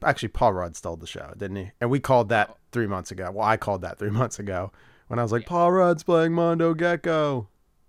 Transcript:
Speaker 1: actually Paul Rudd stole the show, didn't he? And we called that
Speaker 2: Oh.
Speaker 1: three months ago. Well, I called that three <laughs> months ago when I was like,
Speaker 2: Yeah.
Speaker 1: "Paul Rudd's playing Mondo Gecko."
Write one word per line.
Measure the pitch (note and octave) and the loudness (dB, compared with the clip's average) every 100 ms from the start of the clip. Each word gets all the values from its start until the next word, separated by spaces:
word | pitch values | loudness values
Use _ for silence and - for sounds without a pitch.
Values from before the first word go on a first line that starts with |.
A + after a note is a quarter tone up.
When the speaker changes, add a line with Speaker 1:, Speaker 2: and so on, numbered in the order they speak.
Speaker 1:
actually | - - A2 | -2 -2 -2
Paul | - B2 | 2 2
Rudd | F#2 F2 - | 2 -4 -8
stole | F2+ E2 | -10 -10
the | F2 | -12
show, | - - G2 | -14 -14 -10
didn't | G2 G2 | -8 -8
he? | F#2 - | -10 -4
And | A#2+ | 0
we | C3+ | 0
called | - B2+ G#2+ | 4 4 4
that | A2 G#2 | 2 0
Speaker 2:
Oh. | - _ | -4 _
Speaker 1:
three | A#2+ G#2+ | -4 -2
months | F#2+ F2+ | -4 -8
ago. | F#2+ F2+ | -10 -8
Well, | G2 G#2+ | -2 0
I | A2 | 0
called | - F#2+ | 0 -4
that | F2 - | -4 -6
three | G#2 | -4
<laughs> | |
months | G#2+ B2 - | -2 -2 -4
ago | G2+ F2+ G2 - _ _ - | -6 -6 -6 -12 _ _ -8
when | A#2 | -4
I | |
was | A#2 | -2
like, | A#2 | -2
Speaker 2:
Yeah. | - | -2
Speaker 1:
"Paul | F3 F3 | 2 4
Rudd's | F#3 F3 E3 | 4 4 2
playing | - E3+ E3 | 2 4 4
Mondo | E3+ E3+ E3 E3 | 2 2 2 2
Gecko." | D#3+ F3 E3+ E3+ D#3+ D3 C3 G2+ _ _ _ | 2 0 0 0 0 0 -2 -6 _ _ _